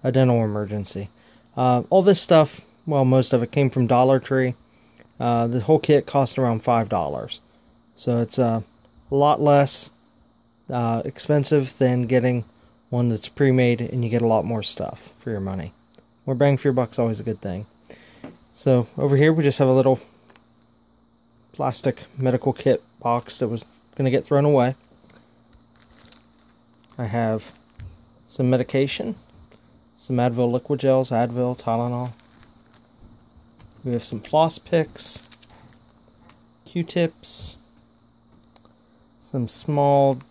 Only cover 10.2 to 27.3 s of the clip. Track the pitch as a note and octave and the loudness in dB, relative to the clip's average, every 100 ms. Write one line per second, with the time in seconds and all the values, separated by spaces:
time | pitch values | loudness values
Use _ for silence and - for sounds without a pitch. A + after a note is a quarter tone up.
10.2 | _ _ _ _ - B2 A#2 A2+ - - | _ _ _ _ -8 -4 -2 -2 -6 -10
11.2 | - D3 C3+ D3 C3 - B2+ B2 A#2 B2+ | -2 -2 2 0 -2 -2 0 0 0 0
12.2 | B2 B2 A2 _ _ _ _ A#2+ A#2+ A2 | 0 -2 -6 _ _ _ _ -2 -2 -2
13.2 | - - C#3 B2+ B2 A#2 A#2+ B2+ A#2 A#2 | -8 0 2 4 2 0 -4 -4 -2 0
14.2 | A#2 A2 F2 A2+ G2 - - - - _ | 2 0 0 -4 -6 -8 -10 -10 -20 _
15.2 | - G#2+ F#2+ F#2+ F2 - _ _ _ _ | -10 -6 -6 -6 -10 -16 _ _ _ _
16.2 | - B2+ C#3+ C3+ C#3+ B2+ A#2 - A#2 G#2+ | -8 0 2 2 0 0 -2 -2 -2 -2
17.2 | A2 G#2 G2+ F#2 G#2+ _ _ - - - | -6 -8 -8 -10 -12 _ _ -20 -20 -20
18.2 | - - _ _ - B2+ A#2 - C#3 C#3 | -20 -20 _ _ 0 2 0 -4 0 4
19.2 | D3+ D#3+ C#3+ C3 C3 C3 C3 B2+ - _ | 4 4 0 2 2 4 4 2 -4 _
20.2 | _ - _ _ _ _ _ _ _ _ | _ -20 _ _ _ _ _ _ _ _
21.2 | _ _ _ - C3+ B2 - A#2+ - C3+ | _ _ _ -6 -6 -2 -4 -6 -12 -4
22.2 | B2+ B2 - - - B2 - _ A#2+ A#2+ | -2 0 -2 -2 0 0 -2 _ -2 -2
23.2 | - - A#2 A2+ - _ _ - C3 A#2+ | -4 -8 -6 -6 -10 _ _ -4 -2 -2
24.2 | - C#3+ D3 C#3 B2 C3+ _ _ _ - | 0 2 4 2 2 -2 _ _ _ -20
25.2 | _ _ _ _ _ _ _ _ - - | _ _ _ _ _ _ _ _ -20 -20
26.2 | _ _ _ _ _ _ _ - A#2 A#2 | _ _ _ _ _ _ _ -10 -6 -2
27.2 | A#2 | -2